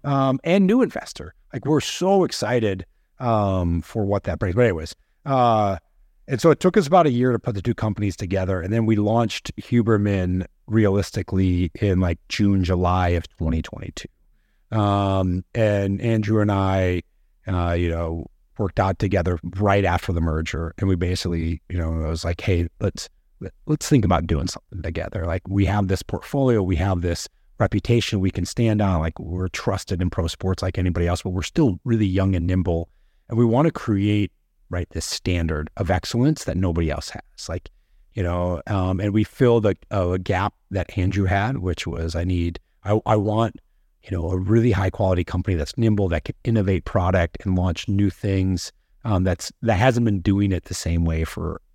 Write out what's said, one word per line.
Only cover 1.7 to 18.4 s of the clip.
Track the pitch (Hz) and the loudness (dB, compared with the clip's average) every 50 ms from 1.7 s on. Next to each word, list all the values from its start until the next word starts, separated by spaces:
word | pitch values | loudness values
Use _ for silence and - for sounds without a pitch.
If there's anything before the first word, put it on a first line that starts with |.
| 156 139 | 0 0
so | - - - - 175 185 196 196 175 | 0 -2 -6 -2 0 2 4 4 2
excited, | 135 - - - 104 123 123 110 104 95 90 90 _ _ _ _ _ _ _ | 0 -2 -4 -2 0 0 2 2 0 -2 -4 -8 _ _ _ _ _ _ _
um, | 127 120 113 107 104 98 95 92 90 85 85 85 | -2 0 2 2 2 2 2 0 0 0 0 -2
for | - - - 113 104 | -4 -4 -4 -4 -2
what | 98 101 98 - | 0 -2 -2 -2
that | - 82 78 | -4 -4 -2
brings. | 110 92 87 | -2 -2 2
But | 117 | 2
anyways, | 123 113 90 80 80 - - _ _ _ _ _ _ | 2 2 2 -2 -6 -10 -14 _ _ _ _ _ _
uh, | 143 135 131 123 120 113 107 104 98 95 82 _ _ _ _ _ _ _ _ _ | -2 0 2 4 4 4 4 2 0 0 -4 _ _ _ _ _ _ _ _ _
and | - 135 117 | -6 -4 4
so | - 170 | 4 4
it | 147 - | 4 6
took | - 185 175 | 4 4 4
us | 220 170 | 4 2
about | 139 175 185 165 | 6 4 6 6
a | 151 | 6
year | 123 120 123 127 | 4 2 2 2
to | 120 113 | 2 0
put | - - 110 | -2 -4 -6
the | 98 | -2
two | - 123 110 | -2 -2 -2
companies | - - 107 101 - 104 101 90 | 0 -2 -2 -2 0 -2 -2 -2
together. | - 104 85 98 95 92 92 95 90 | -4 -6 -2 -2 -2 0 0 -2 -2
And | 82 95 | -2 -2
then | 110 117 113 | 0 0 2
we | 107 113 | 2 2
launched | 104 104 104 110 117 117 110 - - _ - - | 4 2 2 2 2 2 0 -2 -8 _ -10 -12
Huberman | - - - 120 120 113 110 110 101 101 104 101 95 92 90 92 92 90 - _ _ _ | -12 -6 0 2 2 4 4 4 4 4 2 2 0 0 0 0 -2 -2 -6 _ _ _
realistically | - 107 113 107 101 95 101 95 - - 107 90 - - 95 95 92 90 87 90 82 _ - | 0 2 4 4 4 4 2 0 -2 -4 -8 -6 -2 0 2 2 2 2 2 0 -2 _ -2
in, | 107 101 92 90 | 0 0 2 2
like, | 92 87 85 - _ _ | 2 0 -2 -4 _ _
June, | - - 104 101 98 95 90 | -2 0 2 2 4 2 2
July | 87 92 87 90 87 90 92 90 87 | 0 0 0 2 2 2 2 2 2
of | 87 85 - - _ | 0 0 -2 -6 _
twenty | _ 80 80 80 80 | _ -4 -2 -2 -2
twenty-two. | 78 - - - - - - - - - _ _ _ _ _ _ _ _ _ _ _ _ 110 | -4 -6 -12 -14 -14 -14 -14 -14 -16 -16 _ _ _ _ _ _ _ _ _ _ _ _ -2
Um, | 110 104 101 101 101 101 98 95 95 92 92 90 92 - _ - | 0 2 2 2 2 2 2 2 2 2 0 0 -2 -4 _ -2
and | 117 110 107 104 101 98 98 98 98 | 0 2 2 2 2 0 0 -2 0
Andrew | - 117 113 110 104 104 110 107 | 0 0 0 2 2 2 2 2
and | 104 104 | 2 2
I, | 101 98 98 95 95 95 92 90 90 87 - _ _ _ _ _ _ _ _ | 2 2 2 2 2 2 2 0 0 -2 -6 _ _ _ _ _ _ _ _
uh, | - 92 90 87 85 | -4 -2 -2 0 0
you | 85 85 87 85 | 0 0 0 -2
know, | 82 82 85 82 82 85 - - _ _ | -2 -4 -4 -4 -6 -6 -8 -12 _ _